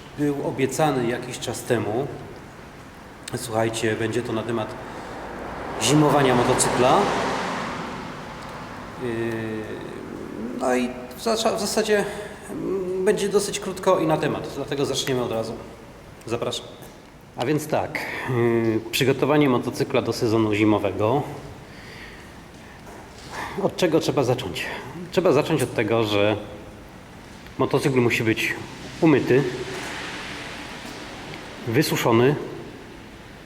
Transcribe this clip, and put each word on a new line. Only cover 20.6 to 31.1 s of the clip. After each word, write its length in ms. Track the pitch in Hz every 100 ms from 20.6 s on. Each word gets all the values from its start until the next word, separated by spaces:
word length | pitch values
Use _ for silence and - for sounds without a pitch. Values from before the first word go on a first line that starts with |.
| 110 101 95 92 107 139 - - - - - - - - - - - - - - - - - - - - - - - 190
Od 140 | 190 -
czego 220 | 180 156
trzeba 240 | 156 147
zacząć? 420 | 123 123 90 80 - - - 170 180
Trzeba 200 | 190 180
zacząć 320 | 143 147 151
od 100 | - -
tego, 280 | 107 117
że 340 | 107 104 104 104 - - - - - - - - - - - -
motocykl 440 | 131 139 147 127
musi 220 | 117 -
być 300 | 110 107 - - - - - -
umyty, 420 | 165 131 - 127 139 - - - - - - - - - - - - - - - -